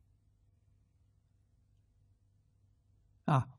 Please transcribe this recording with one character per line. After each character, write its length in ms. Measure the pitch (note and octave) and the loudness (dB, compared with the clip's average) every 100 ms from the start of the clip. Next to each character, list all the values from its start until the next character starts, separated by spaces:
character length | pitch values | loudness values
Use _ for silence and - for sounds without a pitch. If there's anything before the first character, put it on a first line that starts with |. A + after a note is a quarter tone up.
| - - - - - - - - - - - - - - - - - - - - - - - - - - - - - - - - | -20 -20 -20 -20 -20 -20 -20 -20 -20 -20 -20 -20 -20 -20 -20 -20 -20 -20 -20 -20 -20 -20 -20 -20 -20 -20 -20 -20 -20 -20 -20 0
啊， 240 | - C#3 - | 10 10 10